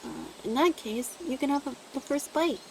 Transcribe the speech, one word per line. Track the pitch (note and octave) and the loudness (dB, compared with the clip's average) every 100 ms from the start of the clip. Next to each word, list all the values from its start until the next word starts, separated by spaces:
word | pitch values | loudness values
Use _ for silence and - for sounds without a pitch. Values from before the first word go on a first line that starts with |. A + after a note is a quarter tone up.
Uh, | A#2+ G#2+ - - | -8 -8 -10 -8
in | - | -2
that | A#3 F4 | 4 4
case, | D4+ A3+ A3 B3 - E4+ | 4 -2 -4 -4 -6 -4
you | C4 | 0
can | C#4 | 2
have | C#4+ C#4 | 2 0
a, | B3 - | -8 -8
the | C4+ | -8
first | - C#4+ - | 0 -2 0
bite. | D4+ E4 A3 - | 2 2 0 -6